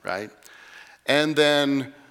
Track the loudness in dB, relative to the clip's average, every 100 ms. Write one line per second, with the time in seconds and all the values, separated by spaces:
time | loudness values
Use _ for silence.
0 | -10 -8 -10 -18 -20 -20 -20 -20 -20 -18
1 | -2 0 0 2 2 2 0 -2 -4 -14
2 | -20